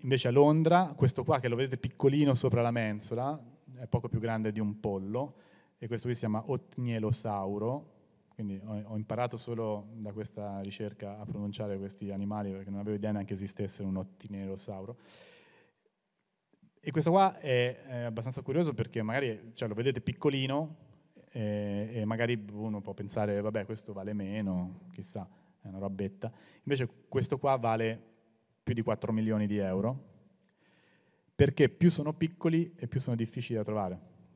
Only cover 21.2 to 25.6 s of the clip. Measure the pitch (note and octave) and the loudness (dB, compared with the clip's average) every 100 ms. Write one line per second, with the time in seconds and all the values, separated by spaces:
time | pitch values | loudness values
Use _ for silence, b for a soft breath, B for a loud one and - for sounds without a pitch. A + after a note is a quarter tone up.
21.2 | - - G#2+ G#2 G#2 G2+ G#2+ A#2+ G#2+ A2+ | -12 -4 -2 -2 -2 -2 -4 -2 -2 2
22.2 | A#2 A#2+ G#2 G#2 A2 G#2 G2+ F#2+ G2 A2+ | 0 0 -4 -8 -6 -6 -8 -8 -6 -2
23.2 | G#2 G2+ G#2 G#2+ F#2+ A2 - G2 G2 G#2 | 0 0 -2 -4 -4 -8 -10 -8 -6 -4
24.2 | G2 G#2+ G2+ F2+ F2+ - - - F#2+ G#2 | -4 -2 -2 -2 -4 -8 -16 -16 -12 -12
25.2 | F#2 b b _ | -12 b b _